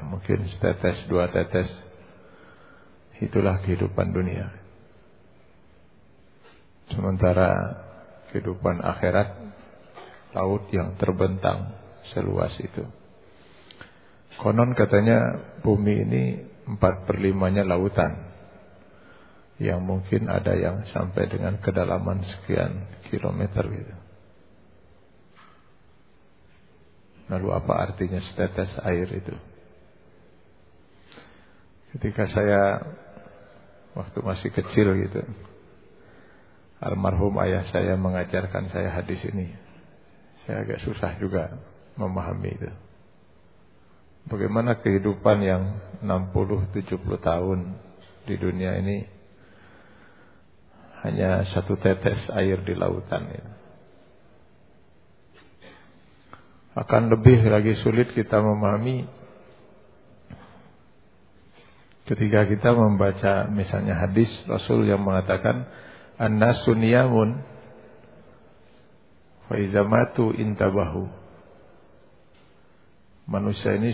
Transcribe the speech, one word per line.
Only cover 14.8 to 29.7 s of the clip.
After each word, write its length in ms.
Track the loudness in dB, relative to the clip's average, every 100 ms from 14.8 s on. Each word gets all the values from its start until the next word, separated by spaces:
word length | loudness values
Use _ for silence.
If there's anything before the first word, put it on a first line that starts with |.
| 4 4 6 4 2 -2 -10 -2 2
bumi 300 | 4 4 2
ini 260 | 2 0 0 -4 -12 -14 -10
empat 400 | 2 2 2 -4
per 80 | 0
limanya 480 | 0 2 2 2 2
lautan, 720 | 2 2 2 0 -2 -12 -18 -20 -20 -20 -20 -20 -20 -20 -20 -20 -20 -18 -4
yang 240 | -2 -2
mungkin 480 | -2 -4 0 -2 0
ada 240 | 0 0
yang 320 | 0 0 -4 -6
sampai 320 | -6 -4 -2 -2
dengan 320 | -2 -4 -2
kedalaman 640 | -2 0 0 0 -2 -4
sekian 640 | -6 -10 -4 -2 -2 -4 -10 -16 -8
kilometer 560 | -6 -4 -4 -2 -2 -4
gitu. 300 | -6 -10 -16 -20 -20 -20 -20 -20 -20 -20 -20 -20 -20 -20 -20 -20 -20 -20 -20 -20 -20 -20 -20 -20 -20 -20 -20 -20 -20 -20 -20 -20 -20 -20 -20 -8
Lalu 160 | -4 -2
apa 240 | -2 0 0 -2
artinya 320 | -4 -6 -6
setetes 560 | -6 -4 -4 -4 -6 -6 -2
air 240 | -2 -2
itu? 240 | -6 -10 -14 -16 -20 -20